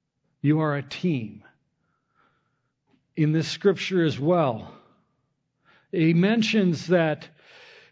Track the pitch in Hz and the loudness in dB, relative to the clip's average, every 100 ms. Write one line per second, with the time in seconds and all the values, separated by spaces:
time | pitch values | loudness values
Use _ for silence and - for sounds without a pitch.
0 | _ _ _ _ 139 156 156 143 - - | _ _ _ _ 0 0 0 -4 -6 -6
1 | 180 143 107 - - _ _ _ _ _ | -4 -4 -6 -14 -20 _ _ _ _ _
2 | _ _ _ _ _ _ _ _ _ _ | _ _ _ _ _ _ _ _ _ _
3 | _ - 151 160 156 - 202 190 - 185 | _ -2 0 0 -2 -2 0 0 0 0
4 | 165 110 143 180 143 110 - - _ _ | 0 0 0 2 2 -2 -10 -20 _ _
5 | _ _ _ _ _ _ _ _ _ 180 | _ _ _ _ _ _ _ _ _ -2
6 | 160 170 190 233 220 220 185 156 - 180 | 2 4 2 2 0 2 0 0 0 2
7 | 160 151 - _ - - - - - | 2 -2 -8 _ -20 -20 -20 -20 -18